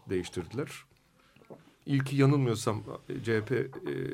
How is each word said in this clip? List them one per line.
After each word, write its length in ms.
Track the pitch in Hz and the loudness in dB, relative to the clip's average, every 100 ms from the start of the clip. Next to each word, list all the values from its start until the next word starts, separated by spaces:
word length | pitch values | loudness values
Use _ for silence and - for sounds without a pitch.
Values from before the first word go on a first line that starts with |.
| - | -4
değiştirdiler. 640 | 92 87 - 85 120 160 - - _ _ _ _ - - - - _ - | -4 -4 -6 -6 -6 -8 -10 -20 _ _ _ _ -20 -20 -20 -20 _ 0
İlki 300 | 139 135 139 | 0 2 4
yanılmıyorsam, 680 | 135 143 127 110 - 107 104 - - | 6 6 4 2 0 -2 -4 -12 -10
e, 140 | - | -6
C 140 | 110 110 | 0 0
H 80 | 107 | 0
P, 100 | 123 | -2
e, 120 | 135 - 73 69 - | -2 -6 -6 -4 -4